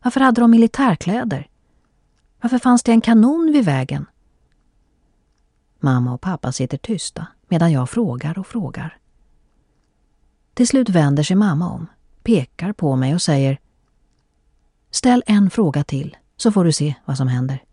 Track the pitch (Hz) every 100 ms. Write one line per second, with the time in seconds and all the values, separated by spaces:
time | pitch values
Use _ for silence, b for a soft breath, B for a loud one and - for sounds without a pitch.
0 | 247 262 269 240 233 226 233 - 269 160
1 | 175 226 254 135 143 _ _ _ _ _
2 | _ _ _ _ 233 247 254 247 - 226
3 | 233 226 233 320 320 294 196 135 127 143
4 | 147 _ _ _ _ _ _ _ _ _
5 | _ _ _ _ _ _ _ _ 143 127
6 | 123 123 190 175 127 - 127 139 - 202
7 | - - 165 _ _ 170 170 143 127 233
8 | 208 123 147 180 190 233 165 - 160 -
9 | _ _ _ _ _ _ _ _ _ _
10 | _ _ _ _ _ - 240 269 233 175
11 | 143 143 151 185 208 151 175 - 165 _
12 | _ _ - 214 131 - 180 214 151 131
13 | 131 170 - 139 135 139 _ _ _ _
14 | _ _ _ _ _ _ _ _ _ -
15 | 254 247 - 208 196 - 180 143 143 135
16 | 143 - _ - 220 208 170 147 147 135
17 | - 135 131 123 127 131 _